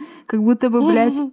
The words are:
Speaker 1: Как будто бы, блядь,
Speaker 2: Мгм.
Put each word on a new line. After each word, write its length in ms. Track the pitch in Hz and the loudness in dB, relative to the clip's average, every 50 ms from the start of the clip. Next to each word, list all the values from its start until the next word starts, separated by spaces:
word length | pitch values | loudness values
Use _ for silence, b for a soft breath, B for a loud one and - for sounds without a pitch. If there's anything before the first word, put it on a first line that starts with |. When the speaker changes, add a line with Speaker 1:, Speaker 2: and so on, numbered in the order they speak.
| 294 B B B B | -12 B B B B
Speaker 1:
Как 160 | - - 220 214 | -6 -4 0 2
будто 260 | 226 247 240 - 254 | 2 2 2 0 0
бы, 160 | 226 240 277 | 0 0 2
блядь, 280 | 320 330 226 233 240 277 | 2 2 2 2 0 0
Speaker 2:
Мгм. 160 | 285 285 269 | -2 -6 -6